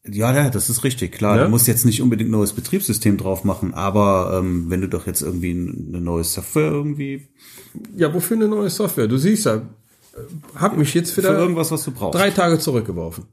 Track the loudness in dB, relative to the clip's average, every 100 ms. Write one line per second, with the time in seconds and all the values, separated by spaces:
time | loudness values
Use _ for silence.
0 | -8 -2 2 4 2 0 -2 -2 -2 -2
1 | -6 -2 2 4 4 4 4 4 2 4
2 | 2 2 0 2 0 -2 -4 -2 0 0
3 | 2 2 0 -2 -2 -2 -4 -2 0 2
4 | 4 2 2 0 0 -2 0 -2 -2 -4
5 | -4 -6 -4 -4 -2 -2 -4 -6 -8 -6
6 | -2 -2 -2 -6 -4 -2 0 -2 -4 -6
7 | -6 -8 -14 _ -20 -20 -20 -18 -16 -2
8 | 0 0 0 2 2 2 -2 0 -2 0
9 | 2 2 4 2 2 0 -4 -20 _ _
10 | _ -20 -16 -16 -16 -2 0 2 2 2
11 | 0 0 2 4 2 0 -2 -2 -4 -6
12 | -2 2 2 2 2 2 2 -2 -2 -6
13 | -8 -10 -16